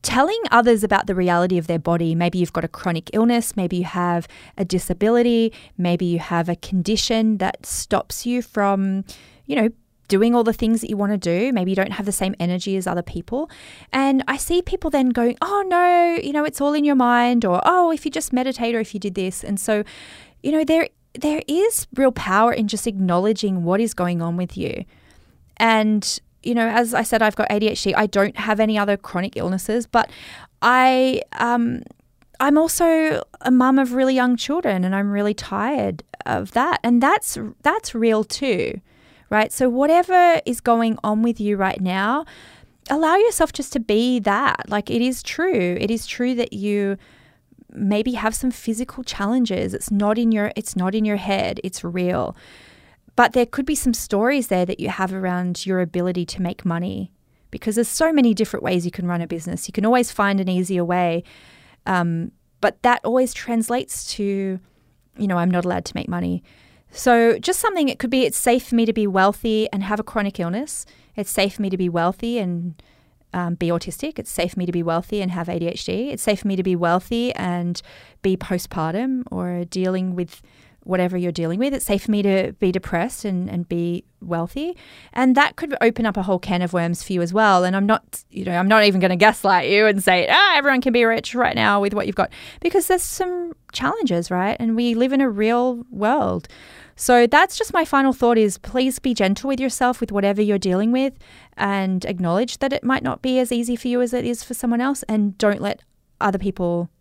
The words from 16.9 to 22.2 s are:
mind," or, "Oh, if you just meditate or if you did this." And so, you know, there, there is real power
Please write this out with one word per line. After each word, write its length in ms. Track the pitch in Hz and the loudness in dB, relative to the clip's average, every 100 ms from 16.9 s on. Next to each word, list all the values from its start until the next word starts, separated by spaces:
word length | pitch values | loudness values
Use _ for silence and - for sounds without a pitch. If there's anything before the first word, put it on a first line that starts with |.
mind," 500 | 269 247 240 240 240 | 4 4 4 4 2
or, 160 | 196 175 | 2 2
"Oh, 260 | - 359 339 | 4 4 2
if 140 | 320 | 0
you 80 | 311 | -4
just 200 | 320 - | -6 -2
meditate 440 | 254 254 247 233 233 | -2 -2 -2 -2 -2
or 20 | |
if 160 | 214 | -4
you 60 | 202 | -6
did 160 | 196 185 | -6 -4
this." 260 | 185 185 | -6 -6
And 160 | - 196 | -6 -6
so, 240 | - 214 214 - - - - _ | 0 -2 -2 -12 -20 -20 -20 _
you 80 | 269 | -2
know, 100 | 311 | 0
there, 260 | 311 320 330 _ _ | 2 2 0 _ _
there 280 | - 302 302 - | -4 -2 -2 -2
is 400 | 320 427 - - - | 0 0 -2 -6 0
real 160 | 269 | 2
power 400 | 254 | 0